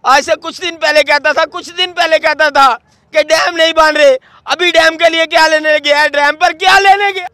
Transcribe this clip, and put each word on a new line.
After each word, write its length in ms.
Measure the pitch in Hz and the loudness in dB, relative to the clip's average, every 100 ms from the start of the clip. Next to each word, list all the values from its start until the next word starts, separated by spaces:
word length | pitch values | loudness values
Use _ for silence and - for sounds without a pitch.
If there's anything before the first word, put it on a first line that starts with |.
आज 200 | - 269 | 2 0
से 100 | 302 311 | 0 -6
कुछ 240 | 320 - | -6 -8
दिन 160 | 359 330 | -10 -4
पहले 260 | 311 302 | -2 0
कहता 280 | 294 294 302 | 0 0 0
था, 120 | 294 320 | -2 -4
कुछ 240 | 349 311 | -6 -12
दिन 200 | 339 359 | -6 -6
पहले 260 | 349 330 311 | -4 -2 -2
कहता 300 | 311 302 302 | -2 0 0
था 180 | 285 269 233 _ _ _ | 2 0 0 _ _ _
कि 80 | 311 | -4
डैम 320 | 302 320 359 339 | 0 -2 -2 0
नहीं 160 | 320 | 0
बन 220 | 320 311 302 | 2 2 4
रहे, 220 | 285 262 _ - - | 2 2 _ -20 -8
अभी 240 | 294 359 | -2 0
डैम 240 | 330 320 320 | 2 2 0
के 120 | 339 | 0
लिए 180 | 330 330 | 0 -2
क्या 180 | 320 320 | 0 2
लेने 320 | 311 311 302 | 0 0 -2
गया 200 | 294 294 | 0 0
है, 80 | 302 | 0
डैम 260 | 285 285 302 | 0 -2 0
पर 160 | 349 | -2
क्या 240 | 320 370 392 | 0 2 2
लेने 320 | 392 392 403 | 4 2 0
गया? 160 | 381 359 | -4 -12